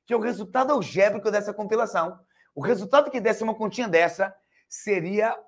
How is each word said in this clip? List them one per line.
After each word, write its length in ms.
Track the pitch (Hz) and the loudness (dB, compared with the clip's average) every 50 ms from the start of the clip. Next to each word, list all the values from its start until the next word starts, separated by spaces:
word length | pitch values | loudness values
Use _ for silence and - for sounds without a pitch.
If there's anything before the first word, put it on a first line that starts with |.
| _ | _
que 80 | - 240 | -2 -2
é 40 | |
o 40 | 226 | 0
resultado 520 | 214 240 226 180 208 180 - 254 262 262 294 | 0 0 -2 -4 -6 -4 0 0 2 2 2
algébrico 580 | 254 175 - 127 160 196 208 202 226 196 214 | 0 0 -2 2 4 4 4 4 2 -2 0
dessa 240 | 196 208 202 214 208 | 0 0 0 -2 -6
compilação. 640 | 208 214 196 220 220 233 190 - 180 165 170 185 - _ _ _ _ _ _ _ | -8 -4 -2 0 0 0 0 0 -2 -2 -2 -4 -10 _ _ _ _ _ _ _
O 60 | - | -4
resultado 500 | 131 190 247 185 196 185 - 277 285 262 | 0 0 0 0 0 2 4 4 4 2
que 100 | 262 247 | 0 -2
desse 220 | 190 226 214 - 220 | 0 0 0 0 -2
uma 120 | 220 220 | -4 -4
continha 340 | - 220 208 - - 247 214 | -4 -4 -4 -4 -4 -2 2
dessa 460 | 165 165 170 170 165 - 190 196 196 - _ _ _ _ _ _ | 4 4 4 4 2 0 -4 -4 -4 -8 _ _ _ _ _ _
seria 720 | - - - 220 202 185 160 180 196 208 208 226 220 - - | -14 -10 -4 -2 -2 -2 -2 -2 0 0 0 0 -2 -4 -8